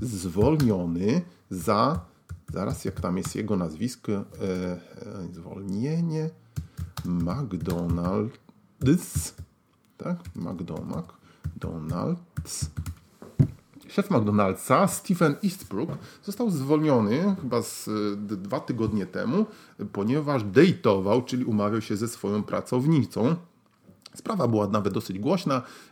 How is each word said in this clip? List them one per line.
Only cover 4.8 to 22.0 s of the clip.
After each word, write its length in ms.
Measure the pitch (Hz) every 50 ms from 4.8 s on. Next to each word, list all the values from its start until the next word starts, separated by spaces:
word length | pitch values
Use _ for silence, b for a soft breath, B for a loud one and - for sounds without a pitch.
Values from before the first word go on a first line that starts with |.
| - - - - - 104 - 101 87 85
zwolnienie, 960 | 87 82 85 - - 95 98 98 95 104 123 147 160 170 170 165 156 156 156 160 - - - _ B B B B B B 85 - - - -
McDonald's, 2250 | 87 87 87 85 82 95 135 143 110 92 85 - 95 87 85 87 87 85 85 85 90 98 107 107 120 - - _ - _ _ _ _ _ - 135 127 151 180 - - - - - - - - - - _ _ _ _ _ _ _ _ _ -
tak? 200 | - - 180 175 - - -
McDo-, 680 | - 170 - - - 175 - 80 80 80 85 - 165 175 - - _ B B B B B 87 - -
McDonald's. 1040 | - 85 82 82 78 80 85 87 104 143 175 175 - - _ - 80 - - - - - - - - - - - - _ _ _ - - - - - - - - - _ - - - -
Szef 220 | - 208 196 -
McDonald'sa, 800 | 180 120 107 104 104 104 101 95 95 - - - 131 160 196 190
Stephen 480 | - - - - 185 175 180 151 143 - -
Eastbrook, 460 | 190 - - - - 98 101 151 - - B B B B B -
został 260 | 202 196 - 247 226
zwolniony 880 | 175 135 135 139 156 151 156 156 135 117 107 101 117 151 185 202 190 170
chyba 200 | 143 120 120 117
z, 240 | 110 - - - - - 107 107 104 104 101 101 104 101
d-, 100 | 110 92
dwa 220 | 95 101 127 143
tygodnie 460 | - - - 113 110 104 107 104 92
temu, 400 | 87 - 98 98 110 143 202 220 B B B B B B - 107 107
ponieważ 520 | - 104 101 110 135 156 147 143 143 127 104
dejtował, 800 | 101 92 127 170 190 - - - 113 101 98 92 98 110 127
czyli 240 | 123 - 131 123 127
umawiał 360 | 120 107 104 101 104 110 113
się 140 | 107 - 110
ze 120 | 98